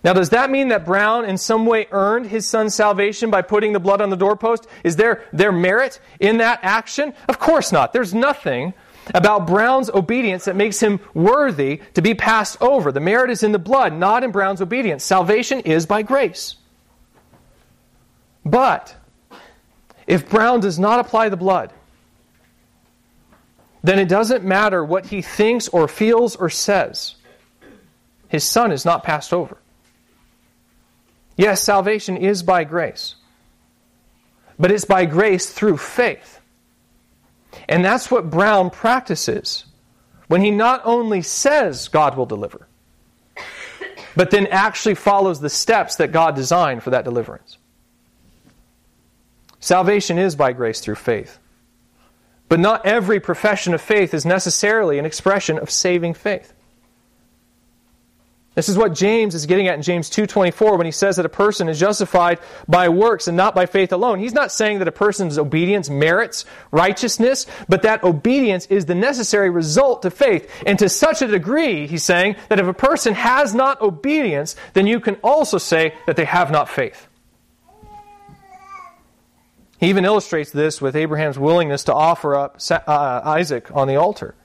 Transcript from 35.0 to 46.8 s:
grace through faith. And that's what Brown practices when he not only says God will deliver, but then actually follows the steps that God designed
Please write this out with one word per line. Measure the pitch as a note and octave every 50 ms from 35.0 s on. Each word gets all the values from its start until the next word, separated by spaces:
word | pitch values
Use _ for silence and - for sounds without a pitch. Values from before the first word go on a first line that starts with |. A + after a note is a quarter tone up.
| F3+
grace | D#3+ D3 E3+ G#3+ G#3+ F#3+ F3+ - -
through | - - G#3 G#3+ E3
faith. | C3+ - - - - B3 G#3 C#3 - - - - - _ _ _ _ _ _ _ _ _ _ _ _ _ _ _ _ _ _ _ _ _ _ - - -
And | - D3+ F3 F3+
that's | F#3+ A3+ B3 - -
what | B3 A#3 F#3 D#3+
Brown | D3+ E3+ G3 G#3+ G#3+ G3 F#3 F3+
practices | - - - A3+ B3 C4 B3 - F3 - - - - - - - - - - - _ _ _ _ _ _ _ _ _ _ _ _
when | D#3+ F3+
he | G3+ G#3
not | G#3 G#3 A3 A#3+ C4 B3+ -
only | A3+ A#3 A#3+ A#3 A3 G#3+ F#3
says | E3 - - - - C#4 D4 D4+ B3 F3 C3+ A#2 - -
God | - D#3 D3+ C#3 C3+
will | C3+ B2
deliver, | G#2+ A2 G2+ G2+ - - - - _ _ _ _ _ _ _ _ _ _ _ _ _ _ - - - - - - - - - - - - - - - -
but | E3 F3+ F3
then | - G#3 G3
actually | - F#3 F#3+ G3+ A3 - - - A3 G3
follows | - - G3+ G3+ G3 G3 F#3+ E3+ C3+
the | D3 D3
steps | - - - - A3+ G#3 E3 - -
that | - D#3+ - D#3
God | D#3+ E3 D#3+ D3
designed | C3+ C3 B2 E3+ F3+ E3+ C#3+ B2+ A#2